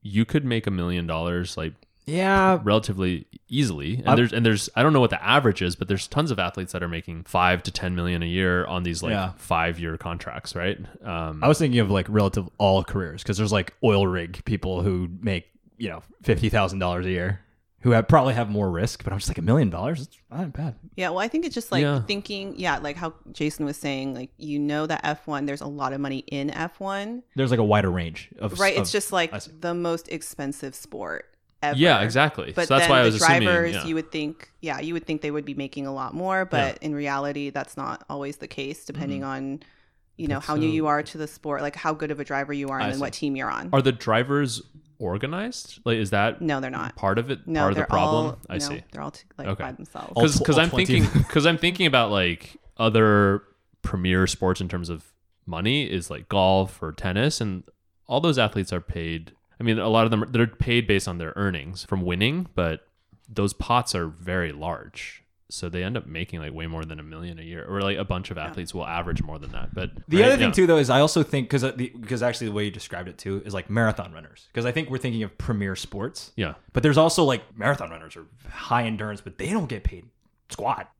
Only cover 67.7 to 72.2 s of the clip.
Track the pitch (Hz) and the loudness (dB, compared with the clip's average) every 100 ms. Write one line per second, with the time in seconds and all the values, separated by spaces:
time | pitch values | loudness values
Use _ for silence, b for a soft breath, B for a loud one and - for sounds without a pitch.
67.7 | 98 98 101 98 90 - 85 78 87 85 | -2 -2 -2 -2 -4 -6 -8 -8 -8 -10
68.7 | 90 78 85 87 76 76 76 73 - - | -8 -6 -6 -4 -4 -4 -8 -10 -8 -6
69.7 | - - - - 165 240 269 220 - 180 | -6 -8 -10 0 6 6 6 4 6 6
70.7 | 165 131 131 151 - 147 139 120 139 131 | 6 6 6 6 4 2 0 0 0 0
71.7 | 127 123 120 110 123 | -4 -8 -8 -6 -2